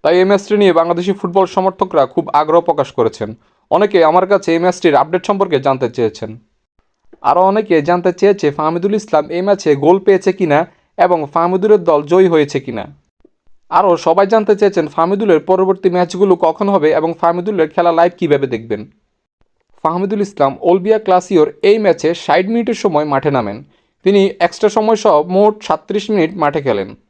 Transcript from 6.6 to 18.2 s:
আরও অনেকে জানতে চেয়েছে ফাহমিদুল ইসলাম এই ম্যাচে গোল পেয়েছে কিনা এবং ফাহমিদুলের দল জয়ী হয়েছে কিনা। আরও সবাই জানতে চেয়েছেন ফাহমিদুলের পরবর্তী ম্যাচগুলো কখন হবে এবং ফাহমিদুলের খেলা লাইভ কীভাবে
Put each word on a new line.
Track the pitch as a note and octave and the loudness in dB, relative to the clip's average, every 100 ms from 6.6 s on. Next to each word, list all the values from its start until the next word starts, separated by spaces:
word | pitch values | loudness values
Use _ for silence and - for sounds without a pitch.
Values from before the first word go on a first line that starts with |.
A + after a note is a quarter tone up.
| _ _ _ _ _ - | _ _ _ _ _ -8
আরও | - F3 F#3+ | -2 2 2
অনেকে | G#3 G#3+ E3 D3 | 0 0 0 2
জানতে | F3 F3+ F3+ | 0 -2 0
চেয়েছে | G3 G3+ D3+ C#3+ | 0 2 -2 -2
ফাহমিদুল | D#3 E3+ F#3+ G#3 | -4 -2 -2 -4
ইসলাম | G#3 D#3 D3+ | -2 -2 -2
এই | E3+ F#3+ | -4 -2
ম্যাচে | G3 D#3+ C#3 | -2 0 0
গোল | C#3+ F#3+ F#3+ | 2 2 2
পেয়েছে | F#3+ F#3+ | 2 0
কিনা | F3+ F3 D3 F3 _ _ - | -2 0 0 -2 _ _ -2
এবং | F#3 F3 C#3+ | 0 0 -2
ফাহমিদুলের | E3 F3 F#3 G#3 G#3 E3+ | -2 0 0 2 2 4
দল | D3+ D3 | 0 2
জয়ী | F3+ F#3+ | 2 4
হয়েছে | E3 C#3+ C#3 C3 | 2 0 -4 -8
কিনা। | A2+ - - _ _ _ _ _ - _ | -10 -12 -18 _ _ _ _ _ -20 _
আরও | F3 F#3+ E3+ - | 0 2 0 0
সবাই | E3+ G3 | 0 2
জানতে | A3 G#3+ G3+ | 2 2 0
চেয়েছেন | G#3 F#3 D#3 | 2 0 -4
ফাহমিদুলের | - E3 G3 G#3+ D#3+ | -2 -2 0 2 0
পরবর্তী | D3+ F#3 F#3+ F#3+ F#3+ | 2 0 0 0 -2
ম্যাচগুলো | F3+ F3 F3+ G3 F3 | -2 -2 0 0 2
কখন | E3 D#3+ G3+ | 0 0 0
হবে | G3 D3+ D#3 | 0 2 0
এবং | D#3+ E3 | -2 -2
ফাহমিদুলের | E3+ F3 F3+ G3+ D#3 | -2 -2 -4 -2 -2
খেলা | D#3 F3 | 0 0
লাইভ | E3 F3 | 2 0
কীভাবে | F3 | 0